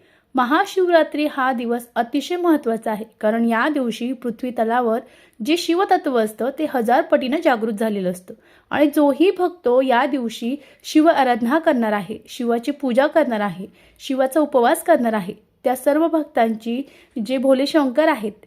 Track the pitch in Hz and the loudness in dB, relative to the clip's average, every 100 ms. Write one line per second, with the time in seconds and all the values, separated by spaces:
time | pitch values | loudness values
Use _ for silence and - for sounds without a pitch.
0 | _ _ _ 254 247 311 - 381 359 330 | _ _ _ -2 0 0 0 0 4 4
1 | 311 294 302 277 254 240 233 240 240 - | 2 -2 -4 -2 -2 -2 -4 -4 -4 -6
2 | 233 285 277 359 349 302 240 220 226 208 | -4 -4 -4 -2 0 0 0 -4 -4 -6
3 | 214 - 214 226 233 226 285 294 240 233 | -10 -4 -2 0 0 0 0 -2 -4 -4
4 | 240 269 240 226 254 240 226 240 233 226 | -8 -6 -8 -8 -6 -4 -2 0 0 -2
5 | - _ _ - 226 330 - 339 381 370 | -6 _ _ -8 -2 -2 0 0 2 0
6 | 320 247 214 220 240 277 302 262 226 262 | 0 0 -2 -4 -6 -4 -4 -2 2 2
7 | 339 285 254 311 320 233 226 208 226 202 | 2 0 0 0 0 0 -2 -2 -4 -2
8 | 185 180 - - _ _ - - 294 302 | -4 -6 -12 -20 _ _ -4 0 2 4
9 | 285 254 349 370 359 349 240 247 269 240 | 2 4 2 2 -2 -2 0 2 4 2
10 | 277 262 233 220 233 285 - _ - 311 | 2 -2 -6 -6 -8 -8 -12 _ -2 2
11 | 311 294 254 240 233 320 330 254 220 208 | 4 4 2 2 0 0 2 0 0 -2
12 | 175 220 - - 233 233 240 285 262 240 | -6 -12 -14 -6 -2 -2 -2 -4 0 2
13 | 294 320 269 220 208 170 196 _ _ _ | 2 2 2 0 -4 -6 -14 _ _ _
14 | - 262 262 311 294 262 233 330 349 311 | -6 -2 0 2 2 2 2 2 2 2
15 | 233 220 180 - _ _ 247 254 285 302 | 2 -2 -6 -12 _ _ -4 -2 0 2
16 | 330 320 294 - 226 220 233 240 277 - | 2 0 -2 0 0 -2 -6 -8 -8 -16
17 | _ 247 214 262 269 262 285 320 269 240 | _ -8 -4 0 2 2 2 2 2 2
18 | 320 262 208 - | 2 0 -4 -10